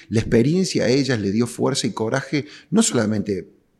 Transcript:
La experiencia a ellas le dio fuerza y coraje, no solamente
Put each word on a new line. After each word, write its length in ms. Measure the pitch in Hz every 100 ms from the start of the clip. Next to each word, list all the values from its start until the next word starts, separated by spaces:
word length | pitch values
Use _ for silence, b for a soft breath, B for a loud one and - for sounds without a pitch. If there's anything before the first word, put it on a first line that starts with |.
| B
La 100 | 110
experiencia 680 | - 117 127 175 190 - 98
a 40 |
ellas 300 | 135 131 117
le 120 | 98
dio 160 | 107 120
fuerza 400 | - 127 139 123
y 40 |
coraje, 540 | 101 110 131 - 151 - B B
no 140 | 196
solamente 680 | 226 123 107 107 98 95 - _ _ _